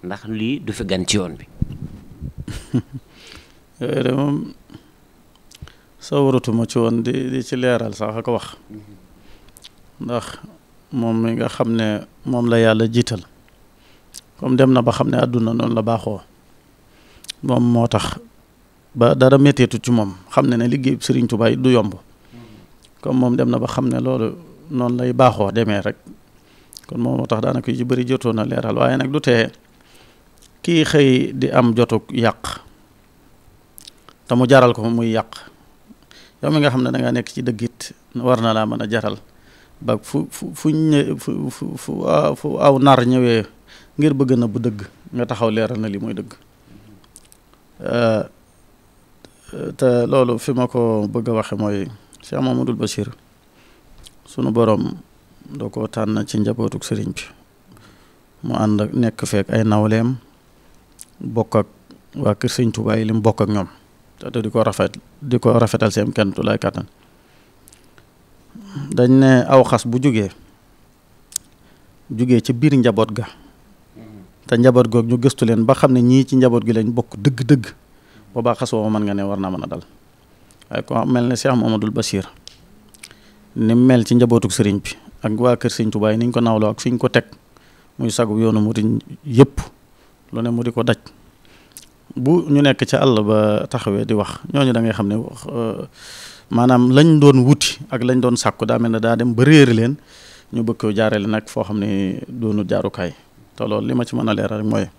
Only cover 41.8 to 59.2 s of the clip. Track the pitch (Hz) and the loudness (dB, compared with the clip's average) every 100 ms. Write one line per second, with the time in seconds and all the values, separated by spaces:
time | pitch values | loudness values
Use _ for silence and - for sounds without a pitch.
41.8 | - - - 156 147 147 147 135 143 135 | -10 -6 0 0 0 -2 -6 0 2 4
42.8 | 139 127 123 127 123 113 101 _ _ - | 4 4 4 2 2 0 -2 _ _ -20
43.8 | - - 147 135 131 127 120 107 120 104 | -20 -2 -2 0 0 2 0 -2 -4 -6
44.8 | 95 _ - 120 117 113 117 110 110 104 | -14 _ -12 -8 -6 -2 -2 0 -2 -4
45.8 | 110 98 110 104 107 - _ _ _ - | -6 -6 -8 -10 -12 -18 _ _ _ -20
46.8 | 107 104 _ - _ _ _ _ _ _ | -20 -20 _ -20 _ _ _ _ _ _
47.8 | - 120 113 110 - _ _ _ _ _ | -6 -2 0 0 -4 _ _ _ _ _
48.8 | _ _ _ _ - _ - - - - | _ _ _ _ -20 _ -20 -12 -12 -2
49.8 | 127 123 117 135 123 117 - 127 123 127 | 2 2 2 2 2 0 -4 -2 -2 0
50.8 | 117 110 104 120 113 110 107 101 107 101 | 0 0 -2 -4 -2 -4 -4 -4 -4 -4
51.8 | 95 110 _ - - 147 131 123 127 113 | -6 -12 _ -20 -10 -4 -2 -2 -2 -4
52.8 | 113 - 104 - _ _ _ _ _ _ | -6 -6 -8 -10 _ _ _ _ _ _
53.8 | _ - - _ _ - 127 117 113 104 | _ -20 -20 _ _ -6 -2 2 2 2
54.8 | - - - _ _ _ - - 110 117 | -2 -8 -18 _ _ _ -20 -12 -10 -8
55.8 | 110 - 107 107 104 110 104 110 110 110 | -8 -6 -4 -4 -4 -4 -2 -2 -4 -6
56.8 | - 110 107 - - - _ _ _ - | -6 -6 -6 -10 -14 -20 _ _ _ -20
57.8 | - _ _ _ _ _ 113 117 110 104 | -20 _ _ _ _ _ -6 -2 0 0
58.8 | 104 120 113 - | -2 -2 -2 -4